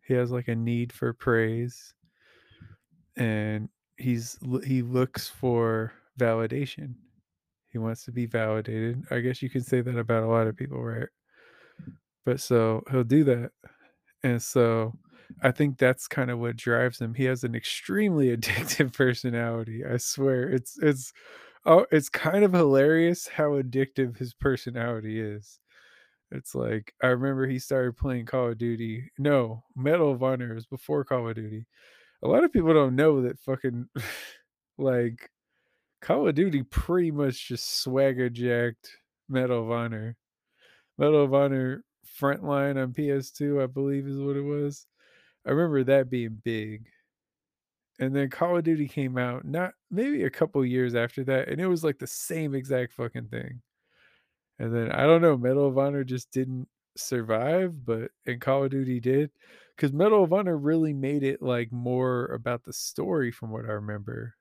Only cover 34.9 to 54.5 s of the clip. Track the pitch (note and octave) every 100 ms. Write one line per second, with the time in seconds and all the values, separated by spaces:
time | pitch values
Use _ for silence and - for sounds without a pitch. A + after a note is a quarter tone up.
34.9 | B2 A#2+ A#2 - _ _ _ _ _ _
35.9 | _ - F#3+ A#3+ D3+ F#3+ C#3+ C3 - -
36.9 | F3 E3+ D3 C#3 B2 - A#2+ - - -
37.9 | C3 C3+ B2+ B2 A#2+ B2 A#2+ A#2+ A2+ -
38.9 | - _ _ _ C3 B2+ B2 A2+ A#2+ A#2
39.9 | A2 A2 A#2 _ _ _ _ _ _ _
40.9 | - D3 D3+ C#3+ C#3 C#3 C3+ B2+ C#3 -
41.9 | _ - - C#3 C#3 D#3 C#3+ C#3 C3+ B2+
42.9 | B2 D3 C#3 C3 - D3 C#3+ C3 C3+ C#3
43.9 | C#3 C#3 C#3 C#3 C#3 C#3+ D3 C#3+ C#3+ -
44.9 | _ _ _ _ _ - C#3 E3+ C#3+ B2+
45.9 | C#3 B2+ B2 A#2 A2 A#2 A2+ G#2+ G#2+ A2+
46.9 | _ _ _ _ _ _ _ _ _ _
47.9 | _ C3 C#3 C3+ - F3 F3 E3 D#3 D3
48.9 | - C3 B2+ B2 B2 C3+ D#3 F3+ - _
49.9 | F3 C4 D4 D#3 - D#3 C#3+ B2+ B2+ B2+
50.9 | A#2+ A#2+ - C3 C3+ - D3 F#3 F3 D#3+
51.9 | C#3 - - - E3 D3+ C3+ C3+ C3 B2+
52.9 | - A#2+ B2 A2+ A#2 - B2 _ _ _
53.9 | _ _ _ _ _ _